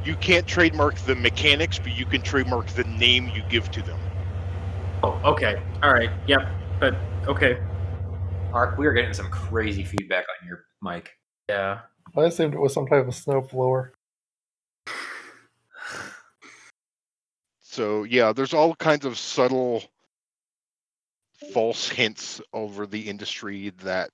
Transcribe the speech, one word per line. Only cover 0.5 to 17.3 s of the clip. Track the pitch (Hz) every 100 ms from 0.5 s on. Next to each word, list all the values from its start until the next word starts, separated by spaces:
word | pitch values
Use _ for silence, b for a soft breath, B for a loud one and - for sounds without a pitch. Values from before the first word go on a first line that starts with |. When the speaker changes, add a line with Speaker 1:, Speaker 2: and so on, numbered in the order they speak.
| 175 165 156 147 -
Speaker 1:
the | -
mechanics, | 131 120 - 147 143 165 -
but | -
you | 120
can | 127 139
trademark | - 139 127 120 110
the | 120
name | 123 113 120 123 127
you | 90 -
give | 117 -
to | -
them. | 85 85 - - - - - - - - - -
Speaker 2:
Oh, | 120 -
okay. | 143 143 117 101 - -
All | 147
right. | 123 117 - -
Yep. | 139 - - - -
But, | 135 - - - -
okay. | 143 139 123 - - - - - - - - -
Speaker 3:
Mark, | 120 123 -
we | 147
are |
getting | 120 -
some | - 95
crazy | - - 113 107 98
feedback | 90 - 92 90 87
on | 92 87
your | 87 _ _
mic. | 95 87 - _ _ _ -
Speaker 2:
Yeah. | 101 98 101 - _ -
Speaker 4:
I | -
assumed | 165 170 160
it | 147
was | 139
some | 135 131
type | 143 123
of |
snowblower. | 120 - 135 131 127 127 127 127 _ _ _ _ _ _ _ _ _ - - - - - - _ _ _ B B B B B B _ - - - _ _ _ _ _ _